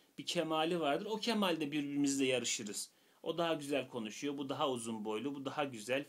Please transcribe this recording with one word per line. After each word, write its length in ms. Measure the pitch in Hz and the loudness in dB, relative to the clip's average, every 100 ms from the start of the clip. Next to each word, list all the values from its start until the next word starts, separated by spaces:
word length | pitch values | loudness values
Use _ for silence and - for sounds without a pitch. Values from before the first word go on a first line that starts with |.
| _ - | _ -14
bir 80 | 147 | -4
kemali 540 | 175 160 160 160 175 | 0 2 2 2 2
vardır. 260 | 151 151 202 | 2 2 0
O 140 | 214 | -4
kemalde 520 | - 220 190 165 147 | 0 2 2 2 0
birbirimizle 540 | 151 143 143 143 135 131 | 0 0 2 2 4 4
yarışırız. 680 | 127 120 - 104 101 - _ _ _ | 4 2 -2 -4 -6 -8 _ _ _
O 140 | - 165 | -4 0
daha 160 | 170 | 0
güzel 340 | 156 143 143 127 | 0 0 -2 0
konuşuyor, 500 | 123 107 107 143 143 | -4 -6 -4 -4 -4
bu 120 | 135 | -4
daha 200 | 135 151 | 0 0
uzun 360 | 127 117 110 107 | 0 -2 -4 -2
boylu, 300 | 107 135 143 | -2 -2 -4
bu 100 | 135 | -6
daha 180 | 131 | -2
güzel 400 | 143 117 107 131 | -2 -4 -2 -2